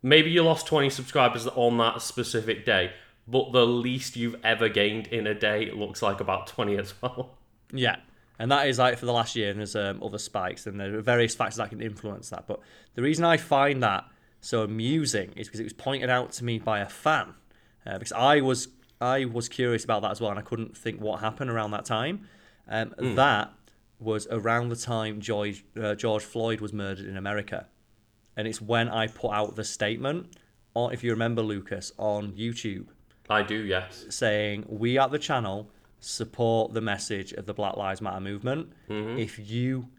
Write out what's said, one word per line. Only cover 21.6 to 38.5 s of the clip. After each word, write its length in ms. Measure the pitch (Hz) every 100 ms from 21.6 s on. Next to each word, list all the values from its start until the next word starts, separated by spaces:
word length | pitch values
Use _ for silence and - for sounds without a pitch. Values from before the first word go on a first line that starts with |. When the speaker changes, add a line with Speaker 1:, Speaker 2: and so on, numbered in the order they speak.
| 107
Speaker 2:
that 120 | 104
time. 420 | - 110 135 202 - - - _ -
Um, 260 | 110 113 -
Speaker 1:
Mm. 180 | 127 113
Speaker 2:
that 360 | 139 107 - - _ _ _ _
was 280 | 110 107 104
around 400 | 113 107 117 120
the 60 | 117
time 440 | - 113 110 107
George, 420 | 107 104 104 101 _ 110
uh, 160 | 107
George 300 | 104 117 107
Floyd 380 | - 117 113 110
was 100 | 104
murdered 320 | 104 98 95
in 140 | 98 98
America. 480 | 101 104 101 95 - _ _ _ _ _ _
And 140 | - 107
it's 140 | 110
when 260 | 107 117 117
I 200 | 113 110
put 240 | - 113
out 240 | 104 104 110
the 80 |
statement, 760 | 104 - 104 117 135 170 175 - _ _ _
on, 160 | 117 120
if 100 | 123
you 60 | 117
remember, 320 | 113 117 117
Lucas, 500 | 110 101 95 98 - -
on 340 | 107 104 104
YouTube. 540 | 95 117 117 110 95 - _ _ _ -
Speaker 1:
I 140 | 107
do, 140 | 101 107
yes. 500 | 104 92 92 - -
Speaker 2:
Saying, 560 | - 117 104 107 104 -
"We 300 | 107 117 131
at 120 | 131
the 80 | 147
channel 520 | 147 135 107 98 107 - _ _
support 720 | - - 110 - 117 113 113
the 80 | 113
message 540 | 110 101 - 101 95
of 100 | -
the 80 | 98
Black 240 | 101 101 98
Lives 240 | 98 95
Matter 200 | 101 95
movement. 520 | 98 101 123